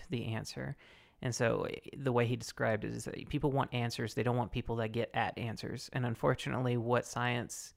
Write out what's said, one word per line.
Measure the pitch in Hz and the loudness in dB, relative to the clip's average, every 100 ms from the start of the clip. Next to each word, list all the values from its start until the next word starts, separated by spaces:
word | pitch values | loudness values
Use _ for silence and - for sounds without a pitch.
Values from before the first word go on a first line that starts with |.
| - | -4
the | 117 113 | -4 -2
answer. | 113 - 131 131 - - - - _ | -4 -6 -6 -6 -8 -14 -20 -20 _
And | 127 | -2
so, | 113 117 107 - | 2 4 4 0
eh, | - - - | -4 -8 -2
the | 135 | 2
way | 120 117 | 4 4
he | 117 | 2
described | - - 117 107 | -2 0 2 2
it | 107 | 0
is | 113 - | -4 -6
that | - - | -8 -4
people | 143 147 | 0 2
want | 135 - | 2 2
answers. | 123 117 - 113 | 0 0 -2 -2
They | 120 | 0
don't | 117 123 | 2 2
want | 107 | 0
people | 123 120 117 | -2 -2 0
that | 110 | 0
get | 113 110 | 0 0
at | 117 110 - | 0 -2 -2
answers. | 117 - - 120 - | -4 -4 -6 -6 -6
And | 131 123 | -2 -2
unfortunately, | - 143 131 147 127 127 123 | 2 2 2 0 0 2 2
what | 117 120 - | 4 2 2
science, | 123 123 120 101 - - | 0 0 0 -4 -8 -12